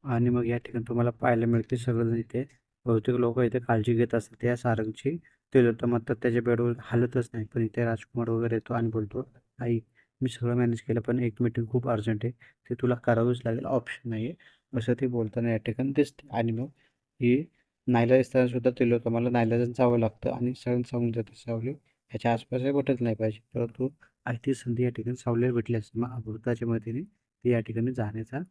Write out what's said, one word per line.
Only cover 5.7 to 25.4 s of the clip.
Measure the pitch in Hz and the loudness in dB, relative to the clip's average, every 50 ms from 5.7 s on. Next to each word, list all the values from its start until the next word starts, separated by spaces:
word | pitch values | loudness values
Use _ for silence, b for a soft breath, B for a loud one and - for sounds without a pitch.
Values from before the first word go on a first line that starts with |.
| 113 117 - | 2 0 0
मात्र | 120 120 120 113 - 123 | 0 0 0 0 -2 -6
त्याच्या | 110 - 127 117 120 | -2 0 0 0 2
बेडवर | 117 120 120 113 120 120 120 - | 2 2 0 2 2 -2 -2 -4
हालतच | - - 120 117 120 123 - 131 117 - - | -6 -2 0 0 0 2 0 -2 -2 -2 -6
नाही, | 117 110 | -8 -8
पण | - - 123 | -4 -2 -2
इथे | 117 110 - - 120 | -2 -2 0 -2 0
राजकुमार | 117 113 110 - _ _ 117 117 113 | 0 -2 -4 -6 _ _ -4 -2 0
वगैरे | 113 113 117 117 117 | 0 0 0 0 0
येतो | 110 - - 120 | -2 -2 -2 -2
आणि | 117 113 | -2 -2
बोलतो, | 117 110 113 107 101 - 123 123 - _ - _ _ _ - | 0 -2 -2 -4 -4 -6 -8 -8 -8 _ -20 _ _ _ -8
"आई, | 127 120 117 113 110 b b b b b b _ | -2 -2 -2 -2 -4 b b b b b b _
मी | 127 127 | -4 -4
सगळं | - - 120 120 120 | -4 -4 -2 0 0
मॅनेज | 120 120 120 117 113 | 2 2 0 0 -2
केलं, | - - 113 117 | -2 -2 -2 -2
पण | 110 - 120 127 | 0 0 -2 0
एक | 123 117 107 - | 0 -2 -2 0
मीटिंग | 123 117 113 123 117 | -2 0 0 -2 -4
खूप | 110 117 127 123 | -2 -2 -2 0
अर्जंट | 127 117 107 107 113 113 104 113 | 0 -2 -2 0 -2 -2 -2 -2
आहे, | 120 127 b b b b b _ - | -6 -6 b b b b b _ -10
ते | 123 | -6
तुला | - - 127 123 | -2 0 0 0
करावंच | 120 - - 117 113 117 123 123 123 123 | 0 2 0 2 2 2 0 0 -2 -2
लागेल, | 120 113 113 - | -4 -4 -4 -2
ऑप्शन | - 131 123 - - - - _ 123 | -2 -2 -2 -2 -4 -14 -10 _ -8
नाही | 113 110 110 | -6 -6 -6
आहे," | 131 175 b b b b b b _ - | -6 -8 b b b b b b _ -6
असं | 123 113 123 123 | -4 -2 -2 -2
ते | - 139 | 0 0
बोलताना | 127 123 120 113 107 - 120 117 120 | -2 -2 -2 -4 -2 -2 -2 0 0
या | 113 | 0
ठिकाणी | 110 - 117 110 - 135 139 139 | -2 -2 -4 -4 -2 -4 0 2
दिसते. | 147 143 - _ - - - | 2 0 0 _ -20 -18 -6
आणि | 139 127 113 117 | -2 -2 0 0
मग | 113 113 127 139 _ _ _ _ _ _ _ _ _ _ | -2 -2 -6 -8 _ _ _ _ _ _ _ _ _ _
ही | 131 120 123 139 160 - _ _ _ _ _ _ _ | 2 4 4 4 2 -4 _ _ _ _ _ _ _
नाईलाज | - 123 117 117 120 127 131 | 2 4 4 6 6 6 4
असताना | 127 - - 131 127 | 4 4 2 2 2
सुद्धा | 123 123 127 120 127 | 2 0 0 0 0
ते | 123 - 127 120 | 2 2 2 4
लोक | 120 117 - | 4 2 2
मला | 117 117 117 120 123 | 0 0 0 0 2
नाईलाजाने | 120 120 117 110 117 117 120 120 | 2 2 2 4 2 2 0 0
जावं | 120 - 127 120 120 120 | 2 2 4 4 4 4
लागतं | 113 110 - _ - 127 | 2 0 -2 _ -4 -4
आणि | 127 123 123 123 127 | -2 0 -2 -4 -4
सगळ्यांना | - - 123 123 123 120 | -4 -2 -2 0 0 -2
सांगून | - - 120 120 117 | -2 -2 -2 -2 0
जाते, | 113 117 110 - - | -2 -2 -6 -6 -12
"सावली | - - 120 117 113 113 127 | -16 -8 -6 -6 -4 -4 -6
ह्याच्या | 151 - _ _ _ _ _ _ - - - - - | -8 -8 _ _ _ _ _ _ -10 -2 2 2 2
आसपासही | 113 - _ - 127 127 139 | 2 -2 _ -4 -2 0 0
भेटत | 139 143 135 135 135 123 | 0 0 2 0 0 0
नाही | 123 117 110 | 0 -2 0
पाहिजे," | 104 110 110 107 107 _ _ - | 0 -2 -2 -2 -4 _ _ -4
परंतु | 123 120 117 - - 127 135 - b b b b _ _ | -4 -4 -4 -4 -4 -6 -6 -6 b b b b _ _
आई | - 120 117 - | -6 -6 -4 -2
ती | 139 131 | -2 -4
संधी | - - 123 117 117 123 | -2 -2 -4 -2 0 0
या | 123 | -2
ठिकाणी | 120 - 110 117 127 | -2 -4 -4 -4 -6
सावलीला | 127 - 123 117 117 | -4 -2 -2 0 2